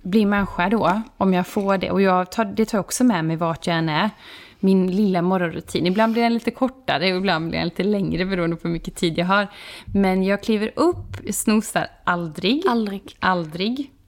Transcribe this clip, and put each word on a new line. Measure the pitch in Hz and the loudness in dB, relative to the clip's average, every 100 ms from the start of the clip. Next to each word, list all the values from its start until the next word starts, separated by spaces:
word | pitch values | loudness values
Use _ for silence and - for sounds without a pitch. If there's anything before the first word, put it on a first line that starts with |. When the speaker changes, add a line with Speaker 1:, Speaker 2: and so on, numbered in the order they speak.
Speaker 1:
blir | 185 208 202 | 2 2 4
människa | 202 190 - 180 | 2 0 -2 0
då, | 220 156 202 226 _ | 2 2 0 -4 _
om | 190 | 2
jag | 185 180 | 2 0
får | - 196 190 | -2 0 0
det. | 185 | 0
Och | 180 | 2
jag | 196 180 180 | 4 4 0
tar, | - 220 | -2 -2
det | 202 220 | 0 0
tar | 208 | 0
jag | 175 | -2
också | - | 2
med | 254 185 160 | 2 4 0
mig | 160 | 0
vart | 170 165 - | -2 -2 -2
jag | 165 | 0
än | 160 | 0
är. | 156 208 - - - - - | 0 0 -4 -20 -20 -20 0
Min | 190 190 185 185 | 4 4 4 2
lilla | 208 180 | 2 2
morgonrutin. | 175 190 175 175 - 175 170 | 2 0 0 -4 -6 -2 0
Ibland | 185 226 | 2 2
blir | 226 | 2
den | 233 | 0
lite | 233 233 | 0 -2
kortare | 233 254 254 - 139 185 | -2 -4 -2 -4 0 0
och | 185 | 0
ibland | 190 160 160 | 0 0 -2
blir | 156 | -4
den | 165 | -4
lite | - | -2
längre | 190 208 170 165 185 | -2 0 -2 -2 -2
beroende | 190 170 165 | -2 -2 -2
på | 170 | -4
hur | |
mycket | 165 - - | -6 -8 -4
tid | 175 160 | -2 -2
jag | 175 | 0
har. | 196 196 - - - - | 0 0 -8 -18 -18 -4
Men | 196 196 190 | 0 2 2
jag | 190 202 | 2 0
kliver | - 214 214 - | 0 -2 -2 0
upp, | 330 359 - - - | 0 0 -8 -12 -8
snosar | 208 - 214 214 170 - - | -4 2 0 0 -2 -4 -6
aldrig. | - 175 170 151 180 277 370 | -2 -2 -4 -2 0 2 2
Speaker 2:
Aldrig? | 233 214 196 - - | 0 -2 -6 -12 -4
Speaker 1:
Aldrig. | 185 185 160 165 202 254 277 _ | -2 0 -2 -4 -4 -4 -8 _